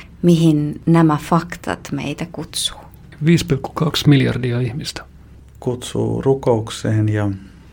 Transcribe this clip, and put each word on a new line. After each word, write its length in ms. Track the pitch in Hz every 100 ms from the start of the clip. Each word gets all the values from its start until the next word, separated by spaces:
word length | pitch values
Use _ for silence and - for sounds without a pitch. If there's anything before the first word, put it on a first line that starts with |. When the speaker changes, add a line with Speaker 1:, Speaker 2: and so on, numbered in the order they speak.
| - -
Speaker 1:
mihin 600 | 170 170 165 151 147 - -
nämä 320 | 165 165 151
faktat 680 | - 170 - - - 123 -
meitä 360 | 143 139 147 170
kutsuu? 480 | - 160 - - - - - - - 151
Speaker 2:
Viisi 200 | 170 -
pilkku 260 | 135 131
kaksi 360 | - 151 - -
miljardia 500 | 139 123 120 123 120
ihmistä. 420 | 123 151 - - - - - - - -
Speaker 3:
Kutsuu 600 | - 123 - 113 113 113
rukoukseen 880 | 131 135 135 113 107 - 113 107 107
ja 220 | 107 104 98 98 - -